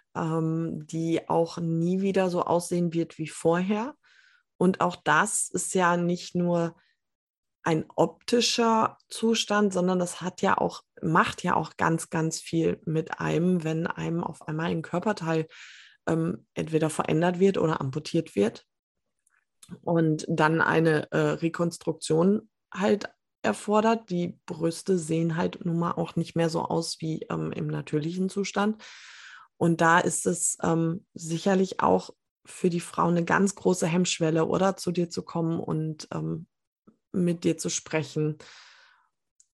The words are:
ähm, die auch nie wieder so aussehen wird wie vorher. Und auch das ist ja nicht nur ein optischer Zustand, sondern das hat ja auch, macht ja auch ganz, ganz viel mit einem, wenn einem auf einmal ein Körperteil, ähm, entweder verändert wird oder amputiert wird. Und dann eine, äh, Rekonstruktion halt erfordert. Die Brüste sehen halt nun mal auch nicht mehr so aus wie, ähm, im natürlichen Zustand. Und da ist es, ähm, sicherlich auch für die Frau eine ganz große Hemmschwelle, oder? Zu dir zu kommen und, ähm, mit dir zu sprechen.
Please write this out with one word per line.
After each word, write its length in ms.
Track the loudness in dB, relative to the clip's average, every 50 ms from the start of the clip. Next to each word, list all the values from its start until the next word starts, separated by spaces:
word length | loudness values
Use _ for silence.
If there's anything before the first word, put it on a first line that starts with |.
| -20 _ _
ähm, 680 | -4 -4 -2 -2 0 0 0 -2 -2 -4 -4 -6 -8 -10 -8
die 400 | -6 -4 -2 0 0 -2 0 0
auch 300 | 2 2 2 0 -2 -4
nie 420 | -4 -2 0 0 2 0 0 0
wieder 280 | 0 0 2 2 2 2
so 140 | 0 0 0
aussehen 500 | 2 2 0 0 0 -2 0 0 0 0
wird 260 | -2 -4 -4 -6 -8
wie 100 | -10 -8
vorher. 640 | -8 0 2 2 2 2 2 0 -2 -2 -2 -6 -10 -14 _ _ _ _ _ _ _ _ _ _ _ _
Und 220 | 2 2 2 2
auch 160 | 0 -2 -2
das 520 | -2 _ 2 4 4 4 2 0 -4 -6 -4
ist 260 | -4 -6 -6 -2 0
ja 220 | 2 4 4 4
nicht 380 | 2 2 0 0 -2 -4 -4 -2
nur 400 | 0 0 2 2 0 0 -2 -4 -10 _ _ _ _ _ _ _ _ _ _ _ _ _ _ _ _ -2
ein 220 | 0 0 0 -2 -4 0
optischer 1040 | 0 0 0 0 -6 _ 0 2 2 2 2 2 2 2 2 4 2 2 0 -2 -6 _
Zustand, 640 | _ -8 -2 0 0 2 0 0 0 2 2 2 2 2
sondern 280 | 2 0 2 2 0
das 220 | 0 -2 -4 -6 -8
hat 200 | -8 -4 -2 0
ja 160 | 0 2 2
auch, 240 | 0 -2 -2 -6 -12 _ _ -8
macht 440 | -4 2 2 4 2 2 -2 -4 -2
ja 100 | 0 0
auch 220 | 0 0 -2 -4
ganz, 340 | -2 0 0 0 0 -2 -4
ganz 300 | -2 -2 -2 -2 -4 -6
viel 400 | -8 -4 -2 0 0 0 0 -2 -4
mit 360 | -4 -2 -2 -2 -4 -6 -4
einem, 420 | -2 0 0 2 2 2 2 2 0
wenn 240 | -2 -2 -2 -4
einem 380 | -4 -4 -4 -4 -4 -2 -2 -4
auf 240 | -4 -8 -10 -10 -8
einmal 240 | -6 -4 -2 -2 -2
ein 100 | -2 -4
Körperteil, 640 | -4 -4 -2 -2 -2 -4 -2 -2 0 0 0 -2 -4 -8 -16 -20 -20 -20 -20 -20 -20 _ _ _ -2
ähm, 380 | -2 0 0 -2 -4 -6 -10 _ _
entweder 360 | -8 -6 2 4 4 4 4
verändert 480 | 2 0 0 0 2 2 2 2 2 4
wird 200 | 2 2 4 4
oder 220 | 2 0 0 -2
amputiert 540 | -4 -4 -6 -6 -6 -2 -2 -2 -2 -2 0
wird. 320 | 2 2 2 0 -4 -12 _ _ _ _ _ _ _ _ _ _ _ _ _ _ _ _ _ _ _ -20 -20 -20 -10
Und 460 | -4 0 2 4 4 4 2 0 -2 -2
dann 320 | 0 2 4 4 4 4
eine, 500 | 2 4 4 4 4 4 2 2 0 0
äh, 60 | 0
Rekonstruktion 1300 | 0 2 2 0 0 -2 -4 -2 -2 -2 -4 -4 -4 -6 -6 -6 -6 -4 0 2 4 4 4 2 2 -2 _ _ _ _ _
halt 380 | -6 -2 2 2 2 2 0 -6 -14 _ _ _ _ _
erfordert. 720 | -2 -2 -2 -2 -2 0 2 2 4 4 2 0 -2 -4
Die 280 | -4 -2 -2 -4 -6 -10 _
Brüste 540 | -12 -8 -4 -2 -4 -4 -4 -2 0 0 0
sehen 400 | 0 0 0 0 0 0 0 0
halt 260 | -2 -2 -4 -4 -4
nun 140 | -2 -2 0
mal 140 | 0 -2 -2
auch 240 | -2 -4 -2 -2
nicht 200 | -4 -4 -2 0
mehr 140 | 0 0 2
so 100 | 0 -2 -2
aus 320 | 0 -2 -2 -2 -4 -6 -6
wie, 220 | -6 -6 -6 -6 -6 -6
ähm, 200 | -6 -4 -4 -6
im 180 | -6 -6 -6 -4
natürlichen 600 | -4 -6 -6 -4 -4 -2 -2 -2 -4 -4 -4 -4
Zustand. 560 | -2 -4 -6 -2 -2 0 0 0 -2 -4 -8 -16 -20 -20 -20 -20 -20 -20 -20 -20 -20 -20 -20 _ _
Und 240 | _ 2 2 4 4
da 200 | 4 6 6 6
ist 260 | 4 2 -2 0 -2
es, 320 | -2 -2 0 -2 -4 -4 -2 0
ähm, 440 | 0 2 2 2 0 -2 -4 -8 _ _
sicherlich 640 | -14 -8 -6 -6 -2 0 2 2 2 2 0 0 0
auch 300 | 2 4 4 4 2 -4 -12 _ _ _ _ _ _
für 240 | -20 -8 -2 0 0
die 120 | 0 0
Frau 280 | -4 -6 -2 0 2 2
eine 160 | 2 2 2
ganz 300 | 2 2 2 2 2 0
große 320 | 0 0 0 2 2 0
Hemmschwelle, 580 | 0 2 2 0 0 0 0 0 2 2 2 2
oder? 320 | 2 2 2 2 0 0
Zu 160 | -2 -4 -4 -2
dir 160 | -2 -2 -4
zu 140 | -4 -8 -10
kommen 360 | -6 -4 -4 -2 -2 -2 -4
und, 500 | -4 -4 -4 -4 -4 -4 -6 -10 -12 -12 -10
ähm, 340 | -8 -6 -6 -6 -8 -10 -14 _ _ _ _ _ _ _ _ _ _ _ _ -4
mit 320 | -2 0 0 0 0 0
dir 120 | -2 -2
zu 140 | 0 -4 -6
sprechen. 640 | -6 -6 -6 -4 -4 -4 -4 -2 -4 -2 -2 -2 -4 -6 -12 -20 -20 -20 -20 -20 -20 -20 _ _ _ _ _ _ _ _ _ _ _ _ _ _ _